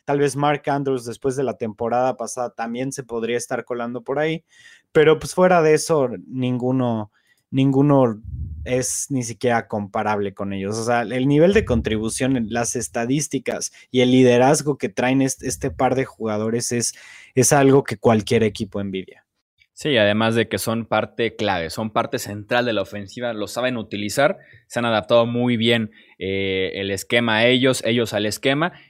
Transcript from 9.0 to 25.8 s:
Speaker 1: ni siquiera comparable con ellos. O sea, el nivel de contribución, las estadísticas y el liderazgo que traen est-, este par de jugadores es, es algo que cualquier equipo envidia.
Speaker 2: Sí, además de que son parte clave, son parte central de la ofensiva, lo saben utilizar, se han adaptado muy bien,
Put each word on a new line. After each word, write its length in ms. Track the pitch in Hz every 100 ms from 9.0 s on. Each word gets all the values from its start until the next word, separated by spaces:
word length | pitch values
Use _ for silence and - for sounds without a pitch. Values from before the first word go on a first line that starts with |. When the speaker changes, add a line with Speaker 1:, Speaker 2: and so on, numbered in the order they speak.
| -
Speaker 1:
ni 140 | 135
siquiera 440 | 113 117 123 117 110
comparable 680 | 110 101 110 104 104 101
con 200 | 95 101
ellos. 240 | 98 98 110
O 60 | 113
sea, 160 | 120
el 260 | 113 127 131
nivel 260 | 143 170
de 120 | 202 -
contribución, 840 | 120 113 110 110 - 131 131 110
las 280 | 117 117 127
estadísticas 960 | 107 - 117 143 147 135 120 110 - - -
y 80 | 127
el 120 | 123
liderazgo 680 | 127 127 120 127 151 143 139
que 100 | 120
traen 340 | - 123 135
est-, 220 | 135 -
este 260 | 135 - 139
par 260 | - 127 127
de 100 | 127
jugadores 680 | - 110 107 110 117 110
es, 220 | 120 113 - - - - -
es 160 | 123
algo 320 | 147 139 135
que 140 | - 110
cualquier 440 | - 110 95 117
equipo 360 | 110 - 104 104
envidia. 460 | 101 95 92 - _ _ _ _ _
Speaker 2:
Sí, 240 | - 151 127
además 380 | 104 104 113 113
de 120 | 110
que 120 | 123
son 260 | - 113 110
parte 500 | 107 110 - 117 -
clave, 360 | 104 92 82
son 180 | - 110
parte 300 | 120 113 123
central 440 | - 104 101 123
de 80 | 123
la 120 | 107
ofensiva, 500 | 95 104 98 - 120
lo 140 | 110 101
saben 280 | - 127 123
utilizar, 600 | 107 104 104 104 139 - _ - _
se 120 | -
han 60 | 117
adaptado 400 | 110 104 120 117
muy 320 | 120 123 120
bien, 340 | 113 117